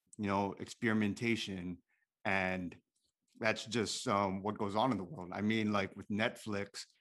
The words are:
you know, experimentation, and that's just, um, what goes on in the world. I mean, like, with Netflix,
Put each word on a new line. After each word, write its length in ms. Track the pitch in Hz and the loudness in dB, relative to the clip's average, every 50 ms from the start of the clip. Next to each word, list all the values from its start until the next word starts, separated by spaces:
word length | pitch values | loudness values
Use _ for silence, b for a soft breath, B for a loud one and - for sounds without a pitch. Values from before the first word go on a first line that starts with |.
| _ _ - | _ _ -8
you 100 | - 104 | -4 0
know, 280 | 101 98 98 101 98 - - | 2 2 2 2 0 -2 -6
experimentation, 1160 | - - - - 120 113 110 110 107 101 92 - 120 117 117 110 - 104 95 92 90 90 87 85 _ _ _ _ _ _ _ _ - | -10 -12 -8 -2 0 2 4 4 4 2 0 0 0 0 0 0 -2 -4 -6 -6 -6 -6 -8 -10 _ _ _ _ _ _ _ _ -2
and 500 | 107 95 98 92 92 92 92 90 82 - - _ _ _ _ _ _ _ _ _ _ _ - | 0 2 2 2 2 0 -2 -4 -6 -8 -12 _ _ _ _ _ _ _ _ _ _ _ 0
that's 280 | 113 110 107 - - | 2 2 2 2 0
just, 420 | 110 101 120 101 90 - - - 127 | -2 0 0 2 0 0 -2 0 2
um, 340 | 104 101 101 95 95 98 95 | 4 4 4 2 0 0 -2
what 140 | 107 104 | -4 -2
goes 180 | - 107 98 98 | -2 -2 -2 2
on 160 | 107 120 131 | 2 2 2
in 60 | 120 | 2
the 80 | 92 92 | 0 -2
world. 260 | 85 80 - 87 87 92 | -6 -10 -10 -10 -8 -4
I 80 | 98 104 | -2 0
mean, 280 | 107 110 113 107 104 | 2 2 2 2 2
like, 240 | 104 101 95 95 - | 2 2 0 0 -4
with 120 | 98 92 - | -8 -8 -4
Netflix, 800 | 104 101 110 120 - - - 110 104 98 101 - - - - - _ _ | 0 0 0 0 0 -4 -8 -6 -4 -4 -4 -6 -10 -14 -14 -16 _ _